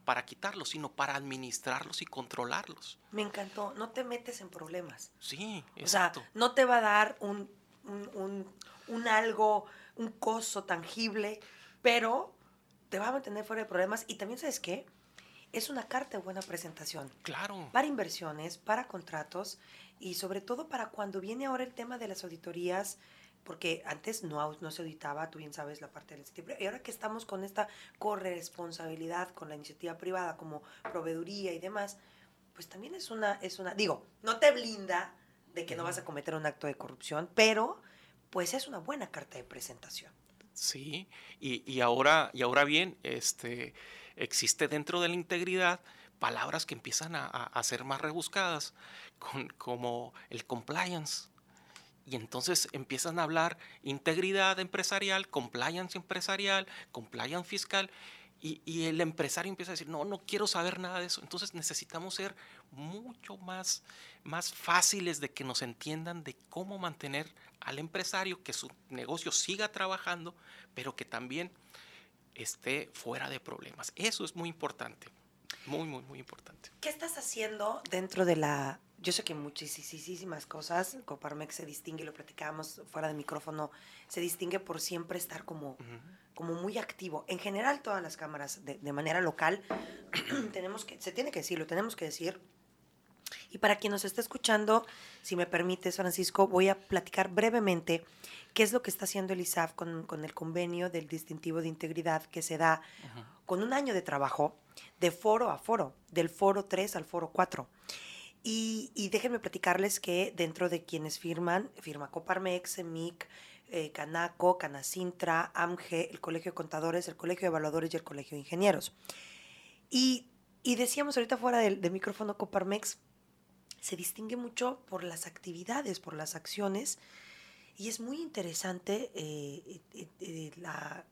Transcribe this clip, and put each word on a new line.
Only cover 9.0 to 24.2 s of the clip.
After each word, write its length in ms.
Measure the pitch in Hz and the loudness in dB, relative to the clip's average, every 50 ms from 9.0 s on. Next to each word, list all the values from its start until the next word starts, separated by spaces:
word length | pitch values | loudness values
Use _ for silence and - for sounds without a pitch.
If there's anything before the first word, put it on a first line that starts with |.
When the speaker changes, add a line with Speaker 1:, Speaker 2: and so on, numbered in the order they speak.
| 233 233 | 4 6
Speaker 2:
algo, 580 | 220 214 226 226 220 214 214 214 214 202 208 - - - - - - | 6 6 6 6 4 6 6 6 6 6 2 -2 -10 -20 -20 -14 -8
un 140 | - 226 220 - | -6 -6 -6 -4
coso 520 | - - 226 220 226 226 - - 202 196 | -2 0 0 2 2 0 -2 -2 -4 -2
tangible, 760 | - 180 165 160 - - 226 226 220 196 214 202 208 214 208 - - - - - - - _ - | 0 -2 -2 -2 -4 -4 -2 -2 0 0 0 0 -2 -4 -6 -12 -18 -20 -20 -20 -20 -6 _ 6
pero 520 | 240 233 233 226 226 220 - 392 - - _ - - _ _ _ _ _ _ _ _ | 8 8 8 6 4 4 2 0 -2 -8 _ -20 -20 _ _ _ _ _ _ _ _
te 80 | - 190 | -4 -2
va 100 | 208 233 | 0 0
a 40 | 262 | 0
mantener 320 | 269 262 - 208 214 214 | 0 -2 -4 -6 -6 -4
fuera 180 | 214 220 220 214 | -4 -4 -4 -2
de 60 | - | 0
problemas. 360 | 180 180 185 196 214 220 - - | 2 2 2 2 2 -2 -4 -6
Y 60 | 214 | -6
también, 220 | - 202 202 247 247 | -6 -6 -6 -4 -4
¿sabes 220 | - 294 - - | -4 -4 -4 -2
qué? 260 | - 175 185 262 - - - _ _ _ _ - - - - - - - - | -2 -4 -4 -4 -6 -10 -18 _ _ _ _ -20 -20 -20 -20 -20 -16 -8 -4
Es 180 | 233 226 - | -4 -4 -2
una 160 | 285 247 220 - | -4 -6 -4 -2
carta 300 | 262 254 277 - - 196 | -2 -2 -2 -2 -4 -6
de 60 | 185 | -6
buena 160 | 185 185 196 | -6 -6 -8
presentación. 720 | 185 - 175 170 175 165 160 - 156 - - 156 139 139 - - - | -6 -6 -6 -6 -6 -8 -10 -10 -8 -8 -6 -6 -8 -10 -14 -12 -10
Speaker 1:
Claro. 460 | - - 165 190 202 202 190 160 135 - | -8 -4 -4 -4 -4 -6 -8 -6 2 4
Speaker 2:
Para 140 | 247 285 | 4 4
inversiones, 720 | 302 285 226 190 156 - - 175 156 147 151 156 175 - - | 4 2 0 -2 -2 -4 -6 -6 -6 -6 -6 -6 -8 -8 -4
para 280 | _ 214 214 240 254 - | _ 2 2 2 2 -2
contratos 680 | - 180 165 - 165 156 151 - - 180 202 - - - - - - - - - - - | -8 -10 -8 -6 -6 -6 -6 -6 -6 -6 -6 -6 -10 -12 -16 -20 -20 -20 -20 -20 -18 -12
y 140 | - 180 175 | -8 -6 -4
sobre 260 | - 196 180 196 196 | -4 -4 -2 -4 -4
todo 280 | 196 - 247 254 320 320 | -2 -2 -4 -4 -4 -4
para 220 | - 240 220 - | -4 -4 -4 -4
cuando 300 | - - 208 202 190 196 | -4 -4 -4 -4 -4 -4
viene 260 | 190 202 226 254 277 | -4 -4 -4 -4 -2
ahora 180 | 269 262 254 254 | -2 0 -2 -2
el 100 | 247 247 | -4 -6
tema 240 | - 233 240 254 240 | -8 -8 -8 -6 -6
de 100 | 226 202 | -6 -8
las 160 | 190 - - | -8 -8 -8
auditorías, 760 | 175 165 165 - 175 165 170 175 180 180 190 202 - - - - - - - - - - _ _ | -10 -12 -10 -10 -8 -6 -2 0 0 2 0 0 -2 -6 -10 -16 -20 -20 -20 -20 -20 -20 _ _
porque 380 | - 165 - - 170 165 165 - | -14 -8 -2 0 0 0 0 -4
antes 380 | - 151 147 - 220 220 - | -6 -8 -6 -6 -6 -6 -4